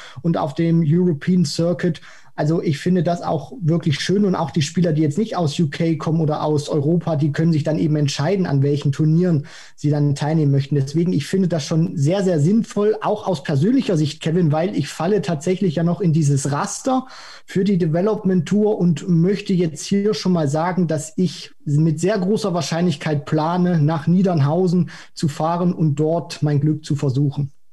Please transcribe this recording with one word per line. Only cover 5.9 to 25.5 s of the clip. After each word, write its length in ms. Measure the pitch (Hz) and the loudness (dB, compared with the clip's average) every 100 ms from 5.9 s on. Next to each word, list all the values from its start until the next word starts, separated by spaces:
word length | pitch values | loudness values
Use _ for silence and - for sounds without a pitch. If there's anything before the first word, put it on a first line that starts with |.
| 156 | 0
kommen 240 | 165 165 | 0 0
oder 200 | 156 151 | 0 0
aus 280 | 151 151 - | 0 -2 0
Europa, 480 | 156 143 175 175 147 | -2 2 0 0 0
die 160 | 151 | 0
können 180 | 147 165 | 2 2
sich 140 | 156 160 | 2 0
dann 120 | 165 | 0
eben 200 | 165 151 | 0 0
entscheiden, 480 | 143 - 151 202 175 | 0 0 0 0 0
an 180 | 139 | 2
welchen 300 | 143 143 147 | 2 2 0
Turnieren 520 | 139 156 160 180 151 - - - - | 0 2 4 2 0 -4 -16 -20 -4
sie 140 | 147 | 0
dann 260 | 147 147 143 | 2 0 0
teilnehmen 380 | 151 160 143 | 0 2 2
möchten. 220 | 139 139 143 | 2 0 -2
Deswegen, 360 | 135 165 175 | 0 0 0
ich 140 | 175 - | 0 0
finde 240 | 190 180 | 0 0
das 160 | 165 - | 0 -2
schon 320 | 160 165 170 | 0 0 0
sehr, 260 | 139 202 | 0 2
sehr 160 | 185 160 | 2 2
sinnvoll, 560 | 151 226 - 202 208 214 | 2 2 0 0 0 0
auch 260 | 165 208 - | -2 -2 -2
aus 160 | 160 | -4
persönlicher 540 | - 135 190 269 - 156 | -2 0 2 2 2 0
Sicht, 240 | 147 - | 0 -2
Kevin, 320 | 165 175 160 | -2 0 2
weil 200 | 156 185 | 2 0
ich 140 | 214 139 | -2 -6
falle 340 | - 170 208 | -4 -2 0
tatsächlich 540 | - 147 185 185 190 170 | -2 -4 -2 0 0 0
ja 80 | |
noch 160 | 170 175 | 0 0
in 140 | 175 | 0
dieses 360 | 156 143 139 139 | 2 2 0 0
Raster 580 | 143 202 - 269 262 254 - - - - | -2 -4 -4 -2 -2 -4 -14 -20 -20 -6
für 200 | 180 196 | 0 2
die 120 | 185 | 2
Development 680 | 165 165 208 214 190 185 143 | 2 0 0 0 0 0 2
Tour 300 | 208 208 214 | 2 2 2
und 320 | 175 143 190 | 2 0 2
möchte 420 | 165 180 208 - | 2 2 0 0
jetzt 340 | 180 170 147 - | 0 0 -4 -2
hier 280 | 202 208 | 0 0
schon 180 | 214 185 | 0 0
mal 160 | 175 143 | 0 0
sagen, 400 | 156 175 180 160 | 0 0 0 0
dass 240 | 151 - - | -2 -4 -2
ich 340 | 180 - - - 156 | -2 -4 -18 -10 -2
mit 340 | 147 160 151 | 2 2 2
sehr 180 | 180 214 | 0 0
großer 340 | 180 214 208 | 0 0 -2
Wahrscheinlichkeit 720 | 170 143 165 175 139 160 147 - | -2 -2 -2 -2 -2 -2 -4 -2
plane, 560 | 156 160 180 180 165 | 0 0 2 2 2
nach 260 | 147 165 165 | 2 0 2
Niedernhausen 840 | 185 190 165 143 170 185 180 147 - - | 2 4 2 2 2 2 2 0 -6 -16
zu 140 | - 160 | -4 -4
fahren 460 | - 160 | -2 -2